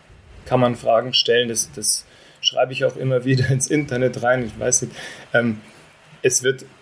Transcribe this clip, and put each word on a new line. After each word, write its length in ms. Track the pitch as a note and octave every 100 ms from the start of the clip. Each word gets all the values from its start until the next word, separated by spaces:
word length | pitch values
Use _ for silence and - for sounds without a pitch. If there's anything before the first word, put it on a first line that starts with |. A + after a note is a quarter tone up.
| - - - -
kann 160 | - C3
man 160 | B2 A#2
Fragen 380 | A#2 A2+ B2+
stellen, 340 | B2+ - A#2+ A#2+
das, 220 | A2 -
das 320 | - G#2+ - - - - -
schreibe 320 | - B2 B2+
ich 120 | C3
auch 120 | C3 -
immer 280 | C3 B2+
<laughs> 60 | B2
wieder 180 | C3 -
ins 200 | C3+ -
Internet 540 | D3+ D3 B2 B2+ A2
rein, 220 | A#2+ B2+
ich 140 | A2+ G#2+
weiß 240 | A2+ -
nicht. 120 | A2 - - - -
Ähm, 260 | A#2+ A#2+ G#2+ - - - - - -
es 200 | B2 -
wird 220 | B2+ C3 - -